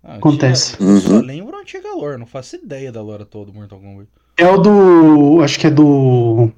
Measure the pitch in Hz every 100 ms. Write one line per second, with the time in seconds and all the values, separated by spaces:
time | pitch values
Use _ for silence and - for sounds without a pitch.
0 | - 110 156 139 135 127 - - 98 101
1 | 95 107 120 147 214 403 370 381 415 370
2 | 147 131 117 135 131 359 277 135 135 113
3 | 107 104 104 107 101 101 104 95 98 98
4 | 104 _ _ - 175 190 196 202 185 170
5 | 156 151 143 165 139 - 160 143 151 139
6 | 131 123 117 113 113